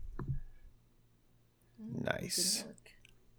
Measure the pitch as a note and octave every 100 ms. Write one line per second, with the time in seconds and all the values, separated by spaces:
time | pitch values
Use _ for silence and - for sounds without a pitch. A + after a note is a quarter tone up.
0 | - - - C#3 - - - - - -
1 | - - _ - - _ - A#3 A3 -
2 | - - - - F3+ G#3+ - - - -
3 | - - -